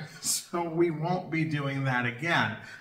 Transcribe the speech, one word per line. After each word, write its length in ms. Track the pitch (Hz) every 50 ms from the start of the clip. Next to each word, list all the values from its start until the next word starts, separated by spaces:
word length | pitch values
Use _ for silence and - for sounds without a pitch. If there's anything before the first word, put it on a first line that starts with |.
| - -
<laughs> 120 | - -
so 420 | - - - - - - - 170 170
we 280 | 165 160 165 170 175
won't 400 | 156 151 156 170 185 185 - -
be 140 | 156 160 156
doing 400 | - 151 151 143 139 135 139 135
that 220 | 135 127 123 120
again. 500 | 120 117 120 147 170 165 139 - 107 104 - - - - -